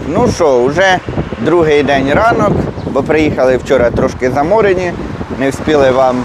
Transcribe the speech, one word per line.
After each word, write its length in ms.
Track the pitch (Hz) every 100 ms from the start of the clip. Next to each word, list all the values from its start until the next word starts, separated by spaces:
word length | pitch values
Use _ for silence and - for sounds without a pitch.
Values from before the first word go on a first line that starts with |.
| 127
ну 220 | 185 240 170
що, 300 | 156 127 127
вже 320 | 156 190 180 - - - -
другий 420 | 139 175 156 147
день 300 | 135 139 139
ранок, 400 | 156 226 226 214 175 - - -
бо 120 | 123
приїхали 540 | 139 156 151 143 131 127
вчора 340 | - 135 120
трошки 400 | 117 - - 127
заморені, 640 | 135 156 214 226 185 180 170 - - - -
не 100 | 135
встигли 420 | - 151 147 135
вам 320 | 127 131 123